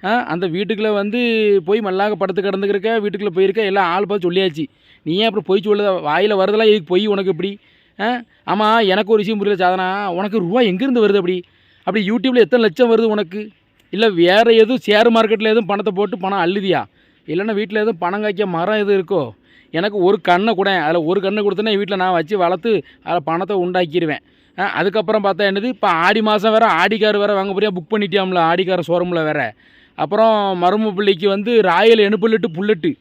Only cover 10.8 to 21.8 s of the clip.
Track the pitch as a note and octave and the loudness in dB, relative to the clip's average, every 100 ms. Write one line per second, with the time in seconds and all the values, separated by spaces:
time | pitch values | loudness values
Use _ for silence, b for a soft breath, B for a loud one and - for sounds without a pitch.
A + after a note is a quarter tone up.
10.8 | C4+ A#3+ G#3 G3+ F3 F#3 - b b b | 0 2 2 2 0 -4 -6 b b b
11.8 | - G3 F#3+ A#3 C4 B3 G3 B3 A3 - | -4 -2 -2 -2 0 2 2 4 0 2
12.8 | A#3+ A3+ A3+ G#3+ F3+ G3 G#3+ _ _ _ | 2 4 2 -2 -4 -8 -14 _ _ _
13.8 | _ F#3 A3+ F3+ E3+ G3 A#3 A3+ A3 B3+ | _ 0 2 4 4 6 6 6 4 2
14.8 | - G#3 A#3 A3+ A3+ G#3+ A3 A3 F3+ G3+ | 2 4 4 4 2 0 2 0 0 -4
15.8 | G#3 F#3 G3+ F#3+ F#3+ G3 E3+ G3+ G3 D3+ | -2 -2 -4 -4 -4 -2 -2 -2 0 -2
16.8 | G2+ b b b - D#3+ G#3 G#3 G#3+ G#3+ | -2 b b b -8 -6 -2 -4 -4 -2
17.8 | G#3+ F3 F3 G3+ G#3+ F#3+ G3+ E3+ F3+ G#3+ | -2 -2 -4 -4 -4 -4 -4 -2 -2 -2
18.8 | G3+ G3 F3 G3 B2 - b b b D#3+ | 0 -2 0 -4 -4 -10 b b b -4
19.8 | G3 G3+ F3+ G#3 - F3 A3 F#3+ G3 F#3 | -4 0 2 2 2 2 2 0 0 0
20.8 | D3+ F3 D#3 F#3+ F#3+ G#3 G3+ F#3 A3 G3+ | 0 0 0 -2 -2 -2 -2 -2 -2 -2